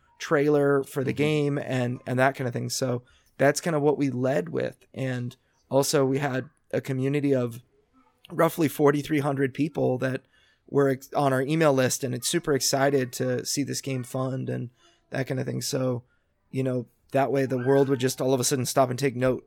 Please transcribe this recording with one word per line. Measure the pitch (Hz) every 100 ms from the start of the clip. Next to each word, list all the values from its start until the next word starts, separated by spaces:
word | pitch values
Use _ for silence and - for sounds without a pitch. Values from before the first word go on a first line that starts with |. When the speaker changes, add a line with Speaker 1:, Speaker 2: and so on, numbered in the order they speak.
| _ -
Speaker 1:
trailer | - 151 147 147 143 139
for | 139 143
the | 131
Speaker 2:
Mm-hmm. | 131
Speaker 1:
game | 151 151 143 143
and, | - 131 123 127 -
and | 127
that | 135 139
kind | 127
of |
thing. | 120 120
So | - 131 123 - _ _ -
that's | 139 143
kind | 180 151
of |
what | 147 139
we | 139
led | 123 127 151 160
with. | 131 - - _
And | - 131 123 123 - _ _ -
also | 135 139 147 135
we | 135
had | 143 127 - _ _
a | -
community | - 131 135 147 143
of | 131 123 120 - _ _ _ _ _ -
roughly | 160 165 170 151
forty-three | - 147 147 135 151
hundred | 143 135 135
people | 135 139 139 127 127
that | 131 127 _ _ _ _ -
were | 139 139
ex-, | 131 -
on | 135 143
our | 131
email | 135 160 156
list | 135 123 -
and | 131 127
it's | -
super | 170 -
excited | 135 - 135 139 139 127
to | - 127 123 -
see | 143
this | 127 123
game | 139 131
fund | 123 135 131 131 123
and | 127 123 _ _ _ _
that | - 127
kind | 131
of | 127
thing. | 127
So, | 120 135 131 123 - _ _ _ _
you | 131
know, | 131 127 110 _ _
that | 135 131
way | 139 131
the | 127
world | 123 139 135
would | 131
just | 127 -
all | 131
of | 131
a |
sudden | 120 135 117
stop | - 127
and | 123
take | 139 120
note | 131 123